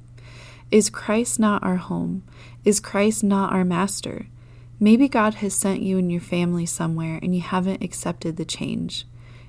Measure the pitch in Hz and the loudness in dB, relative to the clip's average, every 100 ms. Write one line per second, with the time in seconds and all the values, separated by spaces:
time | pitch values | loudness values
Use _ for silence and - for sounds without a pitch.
0 | - - - - - - - 214 208 - | -16 -20 -20 -20 -20 -20 2 4 4 0
1 | - 214 247 - 214 202 190 180 - 170 | -2 0 0 2 2 2 0 -2 -2 -4
2 | 175 190 - - - - 214 202 - 196 | -4 -6 -10 -18 -20 -2 2 2 0 0
3 | 214 220 202 196 196 190 180 175 196 - | 2 2 2 2 2 0 2 0 -2 -4
4 | - - - - - - - - 214 233 | -8 -10 -12 -20 -20 -20 -12 2 6 6
5 | 277 240 214 214 202 - 196 190 190 190 | 6 4 2 0 -2 0 0 0 0 0
6 | 180 175 - 175 175 175 170 - 165 160 | 0 -2 -2 0 0 0 -2 -2 -2 -2
7 | 160 160 180 180 170 185 185 190 175 - | -4 -4 -2 -2 -2 -2 -2 -2 -6 -6
8 | 180 170 170 165 165 - - 113 170 - | -6 -6 -6 -6 -6 -6 -6 -4 -6 -8
9 | - - - - | -14 -18 -20 -20